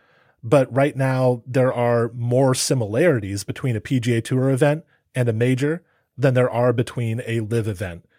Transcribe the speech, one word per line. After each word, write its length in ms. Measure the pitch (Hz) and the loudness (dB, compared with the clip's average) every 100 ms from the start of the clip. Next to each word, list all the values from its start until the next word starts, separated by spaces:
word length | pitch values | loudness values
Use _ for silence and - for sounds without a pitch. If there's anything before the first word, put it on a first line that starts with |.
| _ _ _ _ | _ _ _ _
but 320 | 113 143 127 | 0 2 2
right 220 | 120 143 123 | 2 0 0
now 480 | 135 131 127 123 123 | -2 2 0 0 -2
there 280 | 127 127 | 0 0
are 360 | 120 120 117 117 | 2 2 2 0
more 420 | 120 120 123 135 127 | -2 0 2 4 2
similarities 880 | - 139 104 110 175 131 98 98 | 0 -2 -2 2 2 2 -2 -6
between 320 | - - 135 110 | -8 -6 -4 -4
a 60 | |
P 180 | - 127 | -2 -2
G 140 | 113 117 | 0 0
A 60 | |
Tour 280 | - 127 131 | 0 0 0
event 360 | 131 143 151 - _ _ | 2 2 0 -6 _ _
and 140 | - 120 | -2 0
a 60 | |
major 500 | 110 123 127 143 165 - _ _ - | 0 0 0 0 -4 -10 _ _ -2
than 180 | 135 127 | 2 2
there 140 | 123 | 2
are 220 | 113 123 | 2 2
between 500 | 117 120 - 117 113 113 | 0 -2 -4 -4 -4 -4
a 160 | 117 | -4
liv 260 | 107 117 110 | -2 -2 -2
event 380 | 92 95 85 - | -4 -8 -10 -18